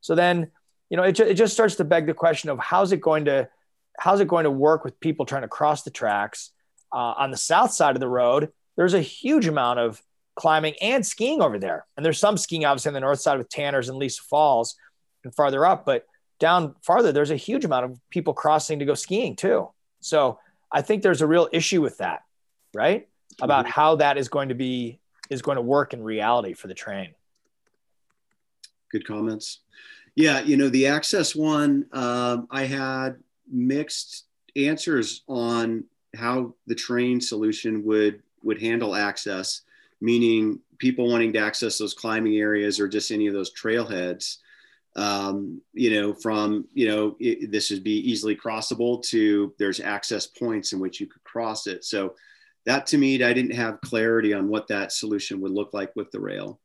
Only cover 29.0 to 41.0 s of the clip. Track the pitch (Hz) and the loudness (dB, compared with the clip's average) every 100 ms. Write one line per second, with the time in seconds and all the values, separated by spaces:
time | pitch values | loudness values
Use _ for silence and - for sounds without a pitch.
29 | - 107 110 110 - - _ _ - - | -8 -6 -6 -6 -10 -16 _ _ -20 -20
30 | _ - 156 135 131 139 139 127 135 147 | _ 2 4 4 2 2 4 4 2 2
31 | - 202 160 151 156 151 147 139 139 131 | 0 0 0 0 0 2 2 2 -2 -4
32 | 123 123 123 120 120 135 135 135 135 131 | -2 0 0 -2 -4 -6 -4 -4 -4 -4
33 | 131 127 _ _ _ 123 123 139 151 - | -6 -8 _ _ _ -2 0 0 -2 -8
34 | - - _ _ _ - 139 156 - 147 | -10 -16 _ _ _ -2 -2 0 -2 -2
35 | 110 - - 127 117 117 117 113 - _ | -2 -6 -8 -4 -2 -2 -2 -4 -8 _
36 | _ 113 120 127 123 - - 117 - 120 | _ -8 -4 -2 -4 -10 -8 -8 -4 -2
37 | 123 123 123 110 107 107 113 110 107 107 | 0 0 -2 -2 -2 -2 -4 -4 0 2
38 | 107 104 _ _ 110 104 113 117 110 101 | 2 0 _ _ -6 -4 -2 -2 -2 -2
39 | 104 98 - 95 95 - _ _ _ _ | -4 -4 -6 -6 -6 -8 _ _ _ _
40 | 110 120 117 113 110 104 _ _ 127 127 | 0 2 4 2 0 -4 _ _ -2 0